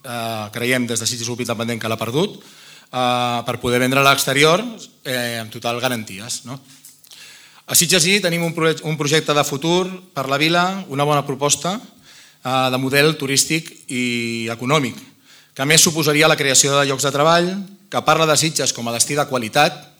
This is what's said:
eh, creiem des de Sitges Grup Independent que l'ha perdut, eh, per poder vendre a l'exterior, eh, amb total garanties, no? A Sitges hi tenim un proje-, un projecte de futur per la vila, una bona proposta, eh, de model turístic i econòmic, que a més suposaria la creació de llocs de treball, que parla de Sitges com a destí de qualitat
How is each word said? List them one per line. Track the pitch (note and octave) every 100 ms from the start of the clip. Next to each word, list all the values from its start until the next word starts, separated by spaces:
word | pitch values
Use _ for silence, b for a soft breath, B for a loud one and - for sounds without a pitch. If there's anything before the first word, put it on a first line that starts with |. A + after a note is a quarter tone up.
eh, | C3 A#2+ A2+ A2 G#2
creiem | A2+ A#2+ B2+ A#2
des | A2+
de |
Sitges | A2+ B2 A#2
Grup | A#2+
Independent | A#2+ A2+ A#2 A2+
que | A2+
l'ha | A2
perdut, | A2+ C3 G#3 -
eh, | - - - - _ B2+ B2 B2 B2 A#2+
per | A#2+ A#2
poder | B2 B2
vendre | B2+ C3+
a | C#3
l'exterior, | C3+ - C3+ D#3 F3+ A#3+ A3 - _
eh, | C#3+ B2+ A#2+ A#2
amb | A2
total | A#2+ A#2 A#2+
garanties, | B2+ A#2+ G#2 F#2+ A#2 - A#2+
no? | C3+ B B B B B B B B B B -
A | B2
Sitges | E3 F#3 E3
hi | G3+
tenim | F#3 E3+
un | E3+ E3
proje-, | D#3+ D3+
un | D#3+ D3+
projecte | D3 D#3 D3+ D3
de |
futur | C#3+ C#3 E3 F3+ F#3 F#3 - D3
per | C3
la | C#3
vila, | D#3 F3 F3+ G3 F3+
una | C3+
bona | D3 D3
proposta, | C#3+ B2 C#3+ - E3+ G#3+ - _ B B B B
eh, | B2+ C3 C3
de | B2+
model | C3 C#3 D3+ D3+
turístic | C3+ C3+ - D#3+ D#3+ - -
i | B2 B2 A#2+ A#2 A#2 A2+
econòmic, | A2+ B2 D#3 B2 - - _ b b b
que | -
a | C#3
més | D#3
suposaria | F3+ D#3+ D3+ D3 D#3
la |
creació | D3+ C#3+ B2+ C#3+
de | C#3 C#3
llocs | C3
de | C#3
treball, | C#3 D#3 E3+ F3 G3 F#3+ - _
que | B2
parla | D3 D#3 D#3+
de |
Sitges | D3 D#3 D3+ C3
com | - A#2
a |
destí | A#2 -
de | D3 C#3
qualitat | B2+ A2 D3 D#3 D#3 -